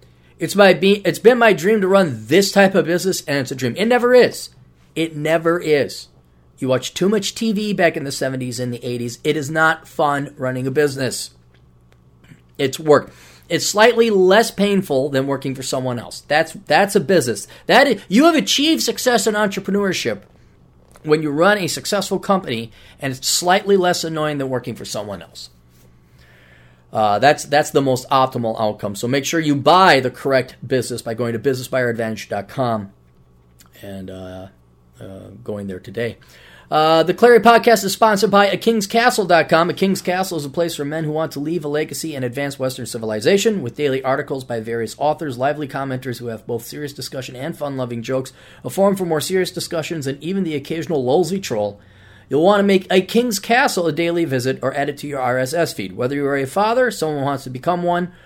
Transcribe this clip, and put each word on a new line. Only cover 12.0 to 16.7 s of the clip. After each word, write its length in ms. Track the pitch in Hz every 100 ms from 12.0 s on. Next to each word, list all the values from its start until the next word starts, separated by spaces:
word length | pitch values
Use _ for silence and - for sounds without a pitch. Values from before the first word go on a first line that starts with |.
| _ _ _ - _ -
It's 240 | 139 135
work. 320 | 160 143 - - - - -
It's 180 | 165 -
slightly 420 | 196 226 226 233
less 420 | 202 185 196 226
painful 600 | - 202 196 185 139 143
than 160 | 135 139
working 280 | 135 135
for 80 | 131
someone 360 | 127 139 127 120
else. 240 | 87 -
That's, 320 | - 147 160
that's 420 | - -